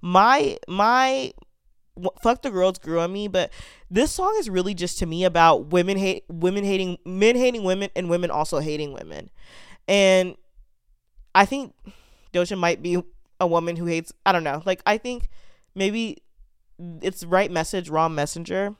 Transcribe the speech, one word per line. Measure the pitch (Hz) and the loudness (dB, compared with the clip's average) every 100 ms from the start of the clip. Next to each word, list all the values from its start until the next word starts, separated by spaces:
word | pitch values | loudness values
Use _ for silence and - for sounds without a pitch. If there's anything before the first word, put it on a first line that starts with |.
my, | 175 180 214 277 277 - - | 4 6 6 6 2 -2 -8
my | 185 214 247 262 269 269 - - _ _ _ _ - | 0 4 4 2 0 -6 -12 -20 _ _ _ _ -8
w-, | 180 - | -8 -2
Fuck | 226 240 | 0 0
the | 277 | -2
Girls | 190 185 185 | 0 0 0
grew | - 165 | -4 -2
on | 170 | -2
me, | 196 208 | -4 -4
but | 185 170 - - - - | -2 -2 -6 -20 -20 -4
this | 180 294 | 0 0
song | - 381 440 | 0 -2 0
is | 269 | -2
really | 185 185 | -2 -2
just, | 196 175 - | -4 -6 -4
to | 170 | -6
me, | 160 | 0
about | 185 170 165 147 147 | 0 6 6 6 2
women | 180 175 196 | 0 2 0
hate, | 190 190 - | 0 -2 -8
women | 170 175 196 | -2 -2 0
hating, | 202 190 185 175 - | -2 -2 -2 -6 -8
men | 180 214 240 | 2 2 4
hating | 254 240 | 2 0
women, | 190 190 196 - | -2 -2 -2 -4
and | 180 | -2
women | 175 175 | -2 0
also | - 151 156 | -2 -2 -2
hating | 156 151 147 | -4 -6 -6
women. | 135 80 76 - - - - - - - | -10 -14 -14 -16 -20 -20 -20 -20 -18 0
And | 202 196 185 180 - - _ - _ _ _ _ _ - 190 | 4 6 6 4 -6 -20 _ -20 _ _ _ _ _ 0 4
I | 196 | 4
think | 269 269 _ - - _ _ _ | 2 -8 _ -20 -20 _ _ _
Doja | 180 175 196 | -2 -2 0
might | 170 170 | 0 0
be | 170 175 175 - - _ | -2 -2 -4 -16 -20 _
a | 180 | 0
woman | 170 170 170 | 2 0 -6
who | 170 | -4
hates, | 165 165 - - | -4 -6 -4 0
I | |
don't | 180 | 2
know. | 156 143 160 | 0 -4 -4
Like, | 185 - | -2 0
I | 214 | 0
think | 247 247 - - - - _ - | -2 -6 -6 -6 -18 -20 _ -4
maybe | 190 214 226 - _ _ - _ _ - 175 160 | -2 -2 -6 -8 _ _ -20 _ _ -18 -16 -8
it's | 165 185 | -8 -8
right | 170 185 202 | 0 2 2
message, | 175 160 196 170 | -2 -4 -4 -4
wrong | 156 160 156 | 0 0 0
messenger. | 147 - 165 185 202 208 | -4 -6 -6 -4 -4 -8